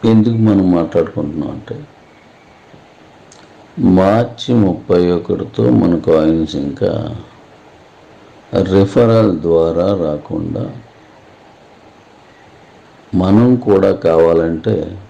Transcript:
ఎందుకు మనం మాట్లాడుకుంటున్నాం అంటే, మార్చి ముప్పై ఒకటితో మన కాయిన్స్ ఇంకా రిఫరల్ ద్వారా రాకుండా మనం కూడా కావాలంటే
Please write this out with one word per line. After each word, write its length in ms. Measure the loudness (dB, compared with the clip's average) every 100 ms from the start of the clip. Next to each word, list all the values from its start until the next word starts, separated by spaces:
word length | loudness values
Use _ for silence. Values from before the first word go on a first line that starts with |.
ఎందుకు 300 | 4 4 2
మనం 360 | 2 2 2 2
మాట్లాడుకుంటున్నాం 800 | 0 0 -2 -2 -4 -6 -6 -8
అంటే, 340 | -10 -14 -16 -16 -20 -20 -20 -20 _ _ _ -20 -20 -20 _ -20 -20 -20 -20 -20 -20 -18 -2
మార్చి 760 | 2 4 4 2 0 -6 -2
ముప్పై 560 | 0 0 -2 0 2 2
ఒకటితో 600 | 0 -2 -6 -4 -2 0
మన 280 | 2 2 0
కాయిన్స్ 580 | 0 2 2 0 -4 -6
ఇంకా 600 | -8 -4 -4 -4 -6 -10 -16 -20 -20 -20 -20 -20 _ _ -20 -20 -20 -20 -6
రిఫరల్ 880 | -4 0 2 2 2 4 4 2 0
ద్వారా 540 | 0 2 2 0 -2
రాకుండా 840 | -2 -4 -6 -8 -8 -6 -8 -10 -12 -20 _ -20 -20 -20 _ -20 _ _ _ -20 _ _ -20 -20 _ -20 -20 -20 -20 -20 -20 -6
మనం 420 | -2 2 4 4 2
కూడా 360 | 2 2 2
కావాలంటే 1080 | 0 0 2 4 2 0 -4 -4 -4 -6 -14